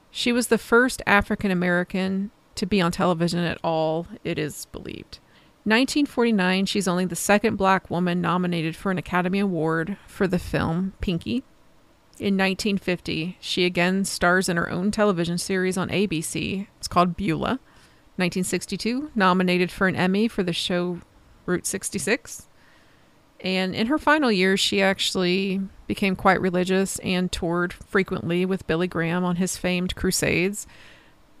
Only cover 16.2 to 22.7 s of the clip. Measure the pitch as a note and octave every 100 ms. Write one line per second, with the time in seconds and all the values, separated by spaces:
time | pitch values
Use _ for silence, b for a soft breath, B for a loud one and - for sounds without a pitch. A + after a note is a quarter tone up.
16.2 | - - D#3 F#3+ G#3 - - F3+ F3+ E3+
17.2 | G3 D#3 - C4 _ b b b b -
18.2 | F3 F#3+ F#3 F#3 - F#3+ A3 B3 D4+ A3
19.2 | F#3 F#3 F3+ F3+ F3+ - F#3+ - F#3 G3
20.2 | A3+ - F3+ E3 - F3+ F3+ F3 - -
21.2 | - - - F3 - G3 - G3 G3 B3
22.2 | - - - _ b